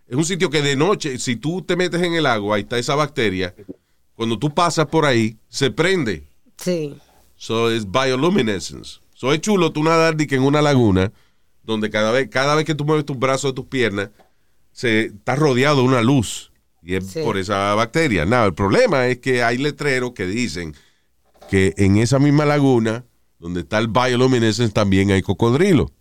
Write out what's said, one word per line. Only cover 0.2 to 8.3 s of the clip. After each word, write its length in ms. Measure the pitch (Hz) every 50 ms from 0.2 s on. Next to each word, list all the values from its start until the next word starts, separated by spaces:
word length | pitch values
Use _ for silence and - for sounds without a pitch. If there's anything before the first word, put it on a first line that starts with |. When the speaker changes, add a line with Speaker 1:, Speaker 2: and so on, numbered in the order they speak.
| 165
Speaker 1:
sitio 260 | 156 196 160 180 160
que 100 | 135 156 143
de 120 | 139 139
noche, 460 | 131 156 190 214 - - 151 127 117
si 160 | - 131 120
tú 260 | 110 - 147 175 185 -
te 140 | - 180
metes 260 | 170 180 175 175 170 180
en 120 | 175 170
el 120 | 165 156
agua, 300 | 135 120 107 101 104 107
ahí 60 | 104 101
está 140 | - 120 120
esa 180 | 120 - 143
bacteria, 580 | 147 151 143 - 143 117 104 92 92 92 90 - - 101 - - - _ _ _ _ _ _ _
cuando 200 | - 113 113 117 98
tú 120 | - 151 143
pasas 340 | - 175 175 160 160 151
por 180 | 143 - 160 151
ahí, 300 | 143 127 117 113 110 113 - _ _
se 220 | - - 139 127
prende. 540 | - - 160 180 196 180 139 110 90 78 - - _ _ _ _ _
Speaker 2:
Sí. 400 | - - 180 180 165 151 143 143 143 - _ _ _ _ _ _
Speaker 1:
So, 340 | _ - - 113 113 117 117
es 180 | 113 117 107 95
bioluminescence. 1120 | 90 131 135 135 127 127 139 175